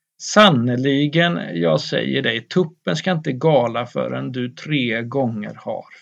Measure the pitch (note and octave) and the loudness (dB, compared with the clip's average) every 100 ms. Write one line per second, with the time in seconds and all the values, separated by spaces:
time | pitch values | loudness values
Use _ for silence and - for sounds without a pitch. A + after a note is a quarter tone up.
0 | _ - - G#3 G#3 C3 B2 B2+ C#3 C#3 | _ -16 0 6 6 6 2 0 2 2
1 | D3 D#3 E3+ E3+ - E3+ E3+ D#3 - C#3 | 2 2 2 0 -6 0 2 2 0 -2
2 | B2+ C3+ B2+ A2+ - F#3 E3+ - - E3 | -2 -2 -2 -4 -2 -2 -2 -4 -6 -4
3 | F#3 E3+ D#3+ B2+ D#3+ C#3 A#2 A#2 B2 C3+ | -2 -2 -4 -2 2 4 2 -2 -6 -4
4 | B2 B2+ C3+ B2+ B2 - D3+ D3+ A#2+ A2+ | -4 -4 -6 -6 -6 -8 -4 -2 -2 -4
5 | A#2 C#3 B2 A2 G#2+ A2 - A2 - - | -4 -2 -2 -4 -10 -12 -10 -10 -12 -20